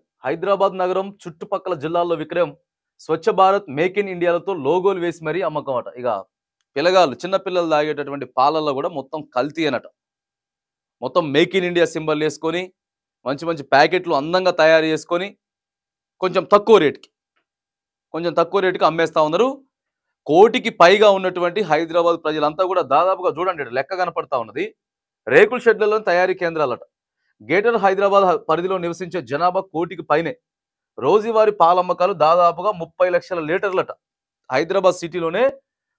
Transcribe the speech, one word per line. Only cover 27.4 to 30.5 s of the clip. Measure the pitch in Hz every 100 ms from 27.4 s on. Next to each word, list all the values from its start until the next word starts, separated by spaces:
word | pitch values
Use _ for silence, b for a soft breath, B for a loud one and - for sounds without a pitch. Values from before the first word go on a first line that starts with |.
| 107
గ్రేటర్ | 175 226 233
హైదరాబాద్ | 190 190 202 196 185
హ-, | 156 -
పరిధిలో | 160 180 190
నివసించే | 170 170 180 185 117
జనాభా | 143 180 190 190
కోటికి | 156 170 175 -
పైనే. | 151 165 - _